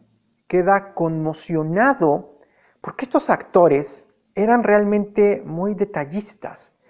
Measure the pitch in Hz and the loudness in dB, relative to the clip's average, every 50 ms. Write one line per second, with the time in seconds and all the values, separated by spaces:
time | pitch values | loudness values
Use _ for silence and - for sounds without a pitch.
0 | _ _ _ _ _ _ _ _ _ - - 180 175 185 196 196 196 - - - | _ _ _ _ _ _ _ _ _ -2 0 0 2 4 2 2 0 -4 -6 -4
1 | 170 160 160 160 156 156 156 - - - 170 160 156 156 170 196 240 277 269 277 | -2 -2 -2 -2 -4 -6 -6 -8 -8 -4 -4 -2 -2 -2 0 2 2 2 2 2
2 | 180 151 143 175 - - - _ _ _ _ _ _ _ _ _ - - - - | 2 2 2 0 -4 -10 -20 _ _ _ _ _ _ _ _ _ -16 -14 -12 -10
3 | 269 - - 294 - - 185 - - - - 190 175 160 143 139 147 - - - | -6 -2 -2 0 0 0 -2 -2 -2 0 4 4 6 6 4 2 -2 -4 -12 -20
4 | _ _ _ _ _ _ - 196 202 220 240 240 214 202 208 208 208 202 208 208 | _ _ _ _ _ _ -6 -2 0 2 2 2 2 2 2 2 2 2 0 -2
5 | 208 208 - 214 208 202 196 - - - 156 165 185 208 208 180 202 202 - 151 | -2 -2 0 2 2 2 2 -2 -6 -8 -8 -6 -4 -4 -4 -4 -4 -4 -4 -6
6 | 147 139 165 208 202 - - _ - - - - - _ _ _ _ | -8 -6 -8 -10 -10 -12 -16 _ -16 -16 -16 -18 -20 _ _ _ _